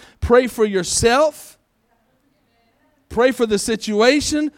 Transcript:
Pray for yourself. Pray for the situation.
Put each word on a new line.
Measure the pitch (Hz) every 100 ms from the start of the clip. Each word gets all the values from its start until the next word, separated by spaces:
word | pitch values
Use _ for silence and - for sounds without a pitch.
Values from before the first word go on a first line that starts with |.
| - _
Pray | - 247 247
for | - 214
yourself. | 190 170 - 233 254 311 - - - _ _ _ _ _ _ _ _ _ _ _ _ _ _ -
Pray | 220 262
for | 240 226
the | 202
situation. | - 220 - 208 247 294 - 302 302